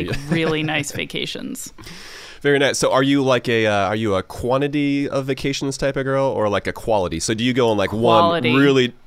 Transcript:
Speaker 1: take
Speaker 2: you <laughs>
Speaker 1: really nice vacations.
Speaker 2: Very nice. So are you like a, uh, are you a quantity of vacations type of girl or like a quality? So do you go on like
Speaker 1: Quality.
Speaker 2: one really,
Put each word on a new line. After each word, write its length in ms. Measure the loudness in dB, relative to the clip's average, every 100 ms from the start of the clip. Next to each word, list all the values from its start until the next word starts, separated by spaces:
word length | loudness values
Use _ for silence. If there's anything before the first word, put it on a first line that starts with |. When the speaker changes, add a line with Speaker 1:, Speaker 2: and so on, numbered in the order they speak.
Speaker 1:
take 20 | -4
Speaker 2:
you 140 | -6
<laughs> 60 | -2
Speaker 1:
really 340 | 0 0 0
nice 300 | -2 -4 -4
vacations. 800 | -8 -8 -6 -8 -8 -10 -12 -14 -16 -18 -18 -18 -18 -18 -4
Speaker 2:
Very 160 | 2 4
nice. 200 | 2 2
So 140 | 2
are 100 | 2
you 200 | 4 2
like 240 | 4 2 2
a, 180 | 2 2
uh, 200 | 2 0
are 80 | 0
you 200 | 0 -2
a 60 |
quantity 840 | -2 -6 -2 0 0 0 0 0 -2
of 160 | -2
vacations 540 | -2 -4 -4 -4 -4 -2
type 180 | -2 -2
of 80 |
girl 220 | -2 0 0
or 240 | 0 0
like 160 | 0 -2
a 80 |
quality? 440 | -6 -2 0 0 -2
So 140 | -2
do 100 | 0
you 120 | 0
go 160 | 2 2
on 80 | 2
like 100 | 0
Speaker 1:
Quality. 640 | 2 4 4 4 2 2
Speaker 2:
one 80 | 4
really, 320 | 4 4 2 -4